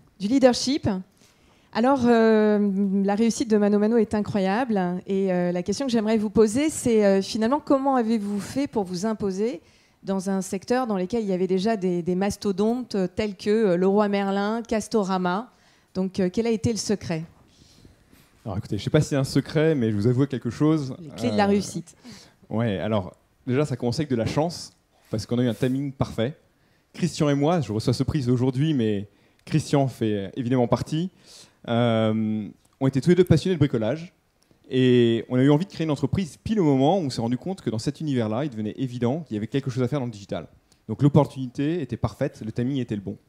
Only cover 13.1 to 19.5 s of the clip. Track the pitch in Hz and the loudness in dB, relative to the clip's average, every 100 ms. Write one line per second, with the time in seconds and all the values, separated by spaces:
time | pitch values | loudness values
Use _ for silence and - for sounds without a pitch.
13.1 | - 214 190 208 220 214 175 190 202 208 | -2 -6 -4 -2 2 2 2 4 4 2
14.1 | 202 196 196 202 226 220 220 - 220 185 | 0 0 0 -2 -4 -4 -4 -2 -2 0
15.1 | 190 180 185 247 _ _ _ _ 180 190 | 0 0 -2 -6 _ _ _ _ -6 -4
16.1 | 196 180 202 226 220 240 208 - 208 - | -2 -2 0 0 0 -2 -4 -2 -4 -2
17.1 | 160 165 - _ _ _ _ - _ _ | -6 -6 -14 _ _ _ _ -20 _ _
18.1 | _ _ _ 110 95 - 101 - 151 - | _ _ _ -8 -8 -6 -6 0 0 2
19.1 | 139 135 143 - | 0 0 -2 -2